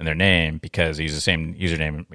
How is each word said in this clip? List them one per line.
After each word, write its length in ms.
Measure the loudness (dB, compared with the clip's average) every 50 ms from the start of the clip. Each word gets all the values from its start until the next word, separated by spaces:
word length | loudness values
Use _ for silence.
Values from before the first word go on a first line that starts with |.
in 60 | -4
their 80 | -4 0
name 420 | 4 4 6 6 6 4 2 -2 -4
because 380 | -8 -6 -2 0 0 0 0
they 80 | -2 -4
use 100 | -4 -4
the 60 | -2
same 340 | 0 0 0 0 -2 -6 -6
username, 500 | -4 -2 -2 0 0 -2 -4 -4 -6 -10 -12 -8